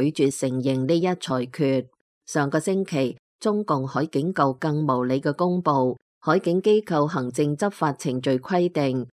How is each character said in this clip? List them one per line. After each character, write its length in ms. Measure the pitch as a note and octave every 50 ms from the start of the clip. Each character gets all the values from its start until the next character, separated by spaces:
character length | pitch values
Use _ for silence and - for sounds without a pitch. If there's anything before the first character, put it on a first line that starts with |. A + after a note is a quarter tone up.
| B2+ D3+
絕 300 | D3+ - C#3+ C#3 C3+ -
承 100 | - C3 B2+ C3
認 260 | B2 C#3 C3+ C3 C3
呢 100 | C3 E3+
一 60 | E3+ F3
裁 440 | F3+ F3+ F3+ - - C3 B2+ B2
決。 400 | B2 - - D3+ C#3 C3+ C3 B2+ B2+ _ _ _ _ _ _ _
上 240 | - - D#3 D3 C#3
個 100 | D3+ D#3+
星 260 | - - F#3+ F#3+ F#3+
期， 320 | - E3+ D#3 C3+ A#2+ A#2 - _ _ _ _
中 240 | - A3 G#3 G#3 G#3
共 240 | G3+ D#3 C3+ C3
海 200 | C3 - B2+ D3
警 260 | D#3+ - C#3 C#3+ F3 F#3+
局 100 | - D3 C3+ B2+ C3
更 280 | - D#3 D3 D3+ D#3
無 180 | C#3+ C3 B2 B2
理 160 | B2+ C3 C#3
嘅 140 | C3+ D3+ C#3+
公 260 | - F3 F3+ F3+ F3+
布， 380 | F3 D#3+ D3 C#3 B2+ B2+ B2 - _ _ _ _
海 180 | - D#3 D#3 F#3+
警 240 | - F3 E3+ F#3 F3+
機 180 | G#3+ G#3+ G#3+
構 260 | G#3 - F3+ D3+ C#3+
行 240 | D3+ F3 C3+ B2+ B2
政 240 | B2+ - D3+ D3 D3
執 140 | D3 G#3 G3+
法 220 | G3 - E3 D3+ C3+
程 220 | - - D3+ B2+
序 240 | B2+ B2+ C#3+ C3 B2+
規 300 | B2+ - F#3+ F3+ F3 F3
定 360 | F3 D#3 C#3+ C3+ B2+ C3 A#2+ A#2+ _